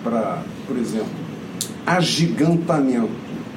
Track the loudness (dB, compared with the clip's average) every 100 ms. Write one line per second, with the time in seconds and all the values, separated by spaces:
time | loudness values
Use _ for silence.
0 | -2 0 0 -2 -6 -10 -4 -2 0 -2
1 | -4 -6 -8 -10 -10 -8 -8 -4 2 2
2 | 2 4 2 4 4 4 4 4 4 4
3 | 0 -2 -8 -10 -10